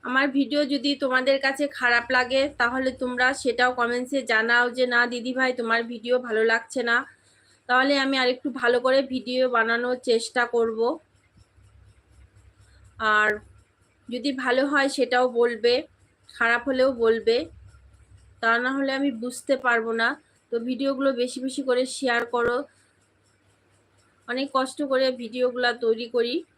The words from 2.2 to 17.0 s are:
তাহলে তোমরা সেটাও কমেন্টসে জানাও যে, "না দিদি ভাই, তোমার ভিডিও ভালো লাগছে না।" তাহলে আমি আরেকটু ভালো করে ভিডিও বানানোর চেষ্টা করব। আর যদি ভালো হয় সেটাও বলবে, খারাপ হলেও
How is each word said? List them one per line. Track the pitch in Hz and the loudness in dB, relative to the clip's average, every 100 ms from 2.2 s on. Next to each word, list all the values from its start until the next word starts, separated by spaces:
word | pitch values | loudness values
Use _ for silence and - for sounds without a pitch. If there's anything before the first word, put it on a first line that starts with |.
| 247 269 277 277 | 2 0 -2 0
তাহলে | 240 254 262 254 | -2 0 -4 -4
তোমরা | 254 247 254 | -6 0 0
সেটাও | 269 269 240 247 254 | 0 -2 2 0 2
কমেন্টসে | 233 240 247 277 | -2 -2 -2 -4
জানাও | 226 226 226 240 240 | 0 0 4 2 2
যে, | 240 254 | 0 0
"না | 240 240 | 2 0
দিদি | 240 233 254 | -2 -6 -2
ভাই, | 262 | -2
তোমার | 254 233 226 233 | 0 0 0 -2
ভিডিও | 240 226 254 | -8 0 0
ভালো | 247 220 | 0 0
লাগছে | 226 226 226 262 | 2 2 -2 -6
না।" | 233 233 277 - _ _ _ _ - | 0 0 -2 -16 _ _ _ _ 0
তাহলে | 247 262 277 | 2 4 2
আমি | 269 269 | 2 0
আরেকটু | 254 254 294 247 | 0 0 -6 -2
ভালো | 240 247 | 2 2
করে | 247 269 262 | 4 2 0
ভিডিও | 254 - 254 254 | -4 -4 0 2
বানানোর | 240 226 233 247 247 247 | 2 2 0 -2 -4 0
চেষ্টা | 226 226 - 240 | 0 0 -2 0
করব। | 240 226 220 233 311 _ _ _ _ _ _ _ - - _ _ _ - _ - _ _ _ - - 220 214 | 0 -2 0 -2 -2 _ _ _ _ _ _ _ -20 -20 _ _ _ -20 _ -20 _ _ _ -20 -4 2 4
আর | 214 208 - - _ _ _ _ - | 2 0 -8 -20 _ _ _ _ -10
যদি | 247 254 262 | -6 -4 -2
ভালো | 262 254 277 | 0 2 2
হয় | 285 277 | 2 0
সেটাও | 277 240 247 254 233 | 0 2 2 2 2
বলবে, | 240 233 233 247 320 _ _ _ _ | 0 2 0 0 -2 _ _ _ _
খারাপ | - 233 233 | -2 0 2
হলেও | 240 262 262 247 | 0 2 2 4